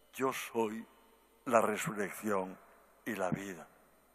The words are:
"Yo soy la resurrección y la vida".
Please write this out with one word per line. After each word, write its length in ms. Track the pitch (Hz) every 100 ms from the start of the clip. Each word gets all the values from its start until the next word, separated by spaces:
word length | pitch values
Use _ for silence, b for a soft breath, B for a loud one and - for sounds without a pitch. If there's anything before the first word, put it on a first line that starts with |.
| _
"Yo 200 | - 131
soy 520 | 120 - 117 110 113 - - - - _ _
la 160 | - 113
resurrección 1000 | 104 104 - 104 92 - 107 101 95 92 - - - -
y 100 | -
la 160 | 104 92
vida". 380 | 85 98 85 - - - _ _